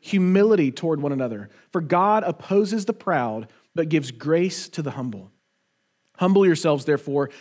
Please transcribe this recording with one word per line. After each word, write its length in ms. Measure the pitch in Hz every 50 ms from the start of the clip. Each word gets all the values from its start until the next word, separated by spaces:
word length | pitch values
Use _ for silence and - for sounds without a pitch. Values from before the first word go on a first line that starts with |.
humility 680 | - - - 190 185 180 185 196 208 220 220 185 151 131
toward 320 | 123 - - 165 160 143
one 80 | 143 143
another. 380 | 139 135 131 117 113 104 104 104 _ _ _ _
For 80 | - 185
God 420 | 165 139 175 175 190 208 214 220
opposes 640 | - - 151 - - - 190 202 214 185 214 220 196
the 80 | 233
proud, 560 | 202 - - 196 170 143 123 117 107 110 110 107 _ _ _ _ -
but 140 | 170 160 156
gives 240 | 160 156 139 127
grace 560 | - - - 147 160 170 180 190 180 - - -
to 120 | - -
the 100 | 151 139
humble. 400 | - 135 127 127 107 98 95 98 _ _ _ _ _ _ _ _ _ _ _ _ _ _ _ _ _ -
Humble 280 | 185 185 190 196 196
yourselves, 380 | 185 165 151 - 165 147 139 131
therefore, 460 | 151 147 143 - 147 139 143 143 139 - -